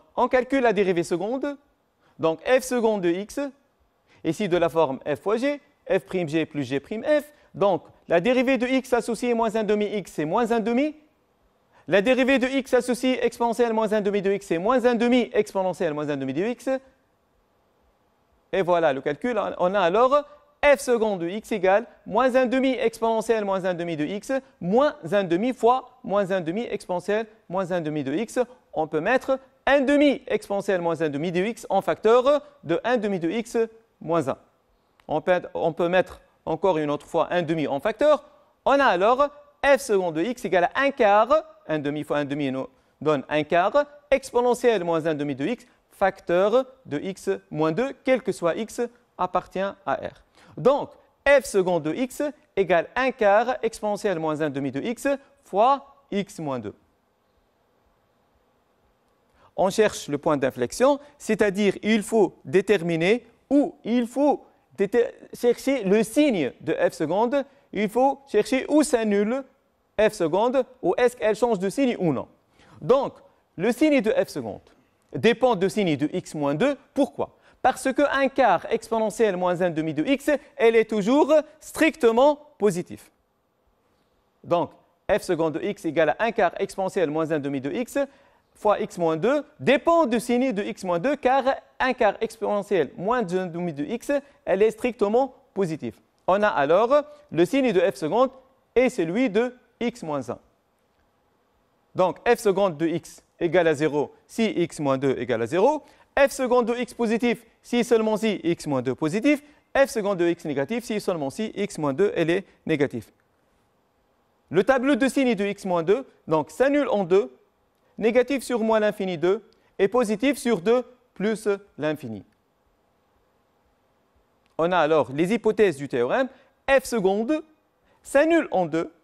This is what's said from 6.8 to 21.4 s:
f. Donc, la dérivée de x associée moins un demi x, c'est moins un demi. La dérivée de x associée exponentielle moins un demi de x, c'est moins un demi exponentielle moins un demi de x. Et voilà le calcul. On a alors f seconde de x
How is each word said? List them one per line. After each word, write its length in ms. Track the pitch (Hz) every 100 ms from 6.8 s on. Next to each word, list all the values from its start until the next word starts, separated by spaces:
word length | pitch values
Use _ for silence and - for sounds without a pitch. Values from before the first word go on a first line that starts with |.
| - 220
f. 300 | - 294 285 _ _
Donc, 300 | 151 202 165 - _ -
la 140 | 170
dérivée 360 | 196 254 254 254
de 100 | 247
x 260 | 262 -
associée 400 | 240 247 226 247
moins 200 | 233 226 220
un 80 | 208
demi 220 | 208 208 208
x, 160 | -
c'est 100 | -
moins 300 | 151 214 226
un 80 | 233
demi. 340 | 214 240 302 - _ _ _ _ _ _ _ _ -
La 140 | 190
dérivée 360 | 208 254 254 269
de 100 | 254
x 280 | 269 - 247
associée 500 | 247 233 254 254 240
exponentielle 480 | - 233 226 233
moins 180 | 220 214
un 100 | 214
demi 200 | 202 202
de 100 | 190
x, 140 | 196 -
c'est 140 | 170
moins 260 | 202 262 240
un 80 |
demi 360 | 233 240 254 214
exponentielle 600 | 208 208 196 185 165 175 147
moins 120 | 147
un 60 | 139
demi 160 | 135
de 120 | 135 220
x. 240 | 233 269 262 _ _ _ _ _ _ _ _ _ _ _ _ _ _ _ _ -
Et 80 | 190
voilà 320 | 175 175 160
le 80 | 135
calcul. 360 | 151 143 247 214 - -
On 160 | 180
a 60 | 202
alors 440 | 170 208 254 294 285 - _ -
f 160 | 294 277
seconde 420 | 254 233 214 190
de 60 | 170
x 240 | -